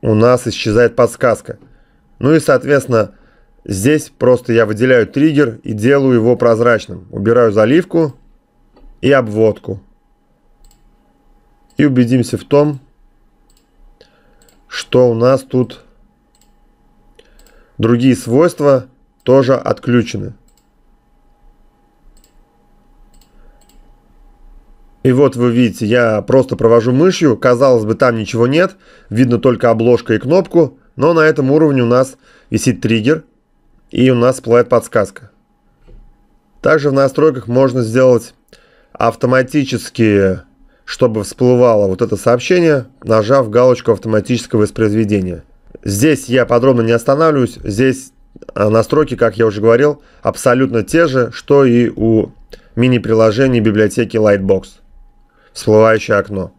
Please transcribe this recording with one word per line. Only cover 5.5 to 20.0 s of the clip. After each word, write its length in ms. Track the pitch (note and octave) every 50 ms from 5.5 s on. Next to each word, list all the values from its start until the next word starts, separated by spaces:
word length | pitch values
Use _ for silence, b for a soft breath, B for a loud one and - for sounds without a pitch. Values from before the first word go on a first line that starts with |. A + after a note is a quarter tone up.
| A2 - _
и 100 | - A2
делаю 420 | G#2+ G#2 A#2+ C#3 C#3+ C#3 C3+ B2+
его 200 | A#2 A2 A#2 B2
прозрачным. 720 | A#2 B2 A#2+ A2+ A2 A#2 A#2+ A#2 G#2+ - - F#2+ F2+ F2+ -
Убираю 400 | - G#2+ G2 G#2+ A#2 B2 A#2+ A2+
заливку 640 | G2+ G#2+ G#2+ A2 C3+ E3 F3 - - E3+ E3 D3 B2+ _ _ _ _ _ _ _ _ _ _ _ _ _ - - - _
и 100 | - B2+
обводку. 720 | C#3+ C3+ B2 G#2+ G#2 G#2+ A2 A2 G2+ - _ - G2+ G2 _ _ _ _ _ _ _ _ _ _ _ _ _ _ _ _ _ _ _ _ _ _ _ _ _ _ _ _ _ _ _ _ _ _ _ _ _ _ _ _
И 80 | C#3+
убедимся 520 | D3 C3 B2 B2 A2+ B2 C3 A#2 - - G#2
в 60 | -
том, 360 | _ - C#3+ D3 D3+ D3 C3 _ _ _ _ _ _ _ _ _ _ _ _ _ _ _ _ _ _ _ _ - - _ _ b b b b b b b b b b b b b _
что 420 | - - - _ - B2+ B2+ B2
у 40 | A#2
нас 300 | A2+ A#2 B2 C3+ C3 C3+
тут 400 | - - B2+ B2 G#2+ - - _ _ _ _ _ _ _ _ _ _ _ _ _ _ _ _ _ _ _ _ _ _ _ _ _ _ _ b b b b b b b b b b b b b
другие 380 | A2 A2+ A#2+ A#2 B2 C3+ B2
свойства 720 | - - - A2+ C3+ E3 F3 - - D3 C#3+ C#3 B2+ A2+ - _ _ _ _ _ _ _
тоже 320 | - B2 C3+ C3+ B2 C3+
отключены. 760 | A#2 - - - - - - A#2+ B2